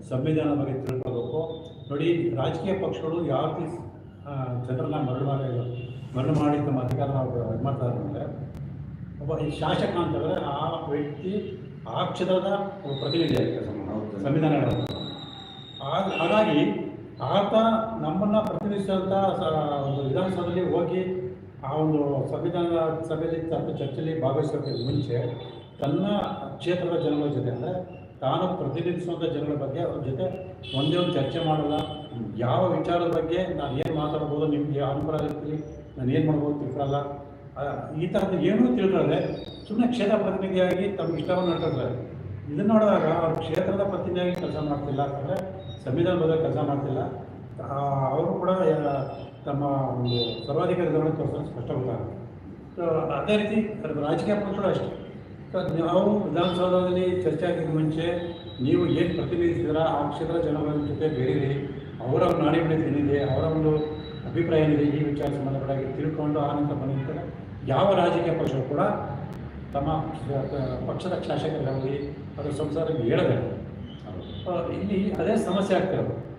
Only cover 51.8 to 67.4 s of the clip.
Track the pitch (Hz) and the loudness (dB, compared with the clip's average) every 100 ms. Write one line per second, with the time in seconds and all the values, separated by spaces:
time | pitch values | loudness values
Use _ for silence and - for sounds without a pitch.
51.8 | 127 127 - - - - - - - - | -2 -2 -6 -8 -12 -14 -16 -16 -16 -4
52.8 | 170 160 156 143 - 208 208 220 - - | 0 2 0 -2 2 2 4 2 0 -2
53.8 | 156 147 147 170 - 202 196 190 190 - | -4 -2 0 0 2 0 0 0 2 2
54.8 | - - - - - - - 185 165 160 | 0 -6 -12 -14 -14 -16 -6 -4 0 0
55.8 | 165 180 202 208 160 156 180 180 180 180 | 4 6 6 4 2 2 2 2 4 4
56.8 | 180 180 185 175 160 156 180 160 160 156 | 4 4 2 2 2 2 0 0 0 2
57.8 | 156 165 170 175 175 - - - 127 175 | 2 2 0 0 -4 -8 -12 -4 2 4
58.8 | 170 156 175 175 143 175 170 151 147 151 | 4 4 2 0 0 2 2 2 2 2
59.8 | 160 143 147 - 160 165 151 151 151 147 | 2 2 -2 -2 -2 0 0 0 0 0
60.8 | 143 143 156 127 127 147 135 139 - - | 0 0 0 2 2 2 2 0 -2 -6
61.8 | - - 117 156 180 170 151 160 160 156 | -10 -8 0 4 4 4 4 4 4 2
62.8 | 139 143 143 143 143 135 156 160 156 151 | 2 2 4 4 2 2 2 2 4 2
63.8 | 151 - - - - 123 165 156 151 143 | 0 -6 -10 -10 -4 0 2 4 4 6
64.8 | 147 143 151 143 139 131 131 131 123 135 | 4 4 0 0 -2 -2 -2 -2 -2 -2
65.8 | 127 - 151 156 151 151 143 147 143 139 | -2 -2 -2 0 0 2 0 2 0 0
66.8 | 135 135 135 151 - - | -2 -2 -2 -6 -8 -10